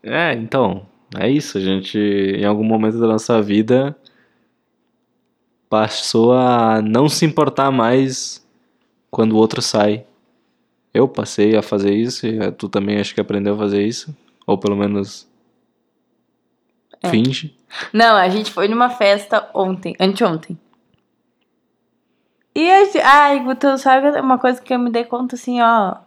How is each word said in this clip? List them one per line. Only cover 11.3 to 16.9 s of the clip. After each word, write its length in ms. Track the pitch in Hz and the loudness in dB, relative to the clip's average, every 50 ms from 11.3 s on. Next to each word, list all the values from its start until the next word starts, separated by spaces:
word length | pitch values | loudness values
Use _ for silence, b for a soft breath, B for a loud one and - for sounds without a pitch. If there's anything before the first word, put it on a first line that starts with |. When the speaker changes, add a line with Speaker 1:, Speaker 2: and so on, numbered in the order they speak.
| - - 104 107 110 | -2 0 2 2 2
Speaker 1:
a 60 | 113 104 | 0 0
fazer 300 | - - 101 98 101 101 | -2 -4 -2 0 0 0
isso, 320 | 107 113 123 127 - - | 0 -2 -4 -6 -6 -6
e 260 | 113 113 110 104 98 - | -6 -6 -4 -6 -6 -6
tu 160 | - - 98 | -8 -10 -6
também 320 | - 104 98 101 104 104 | -4 -4 -2 -2 -2 -2
acho 140 | 101 - - | -4 -4 -4
que 60 | - | -6
aprendeu 340 | 104 - - 101 101 101 101 | -4 -4 -4 -4 -2 -2 -2
a 40 | 104 | -2
fazer 240 | 107 101 101 101 101 | -2 -2 0 0 -2
isso. 280 | 107 120 - - - 151 _ _ _ _ _ _ | -2 -4 -8 -12 -16 -18 _ _ _ _ _ _
Ou 120 | - 104 95 | -4 -4 -2
pelo 180 | 98 104 101 | 0 -2 -2
menos 500 | 101 - 101 101 101 98 104 - - - _ _ _ _ _ _ _ _ _ _ _ _ _ _ _ _ _ _ _ _ _ _ _ _ _ _ _ _ _ _ _ _ _ | 0 -2 -2 -2 -4 -6 -8 -12 -20 -20 _ _ _ _ _ _ _ _ _ _ _ _ _ _ _ _ _ _ _ _ _ _ _ _ _ _ _ _ _ _ _ _ _